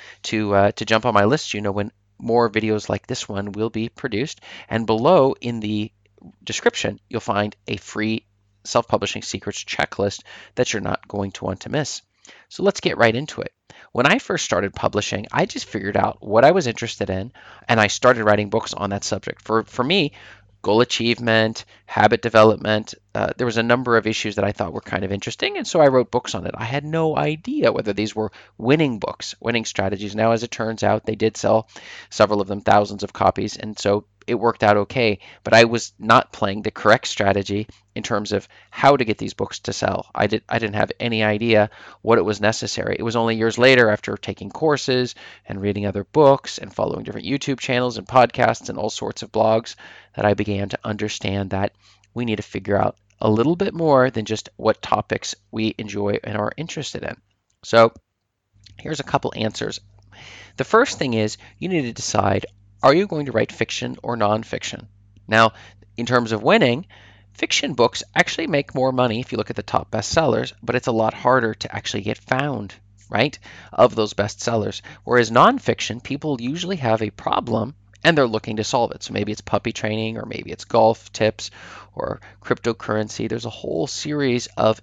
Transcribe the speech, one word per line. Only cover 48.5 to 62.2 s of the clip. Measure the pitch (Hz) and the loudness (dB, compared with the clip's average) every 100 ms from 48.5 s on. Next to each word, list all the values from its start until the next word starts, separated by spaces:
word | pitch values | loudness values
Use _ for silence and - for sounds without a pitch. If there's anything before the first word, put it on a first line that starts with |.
| 117 - | 0 -6
and | 104 | -6
all | 107 | -6
sorts | - 110 - | -6 -10 -10
of | 107 | -6
blogs, | 107 110 113 120 - - - _ - | 0 2 2 -2 -18 -20 -20 _ -2
that | |
I | 104 | 0
began | 104 107 98 101 | 0 -2 -4 -4
to | - | -6
understand | 110 104 107 - 101 98 98 | -8 -6 -6 -6 -4 -4 -4
that | 95 101 _ _ _ _ | -4 -4 _ _ _ _
we | 120 | -8
need | 120 107 | -4 -4
to | |
figure | - 110 98 101 | -6 -8 -2 0
out | 101 - _ - | 0 -4 _ -4
a | 110 | 0
little | 107 139 | 2 2
bit | 175 196 | 0 -2
more | 165 160 135 127 | 0 2 4 4
than | 113 | 0
just | 104 110 - - | -6 -6 -8 -4
what | 110 - | -2 0
topics | - 107 - - - - _ | 0 -2 0 -4 -6 -14 _
we | 110 110 - | -4 -4 -4
enjoy | 104 101 101 110 | -8 -4 -2 -4
and | - 107 | -4 -4
are | 104 - | -4 -6
interested | 165 - 135 - | -10 -10 -10 -10
in. | - - _ _ _ _ | -10 -12 _ _ _ _
So | - 117 117 - _ _ _ _ _ _ - - | 2 6 6 4 _ _ _ _ _ _ -20 -14
here's | - 151 | -10 -8
a | |
couple | - 143 - - | -2 -2 -2 -4
answers. | 110 - 107 - _ _ _ - - - - - | -6 -4 -8 -10 _ _ _ -20 -20 -20 -18 -8
The | |
first | - 220 277 - | 2 4 2 -2
thing | 139 | -2
is | 113 107 - - - | 0 -2 -4 -18 -10
you | 180 | -4
need | 175 | -2
to | 120 | -2
decide, | - - 107 | -6 -4 0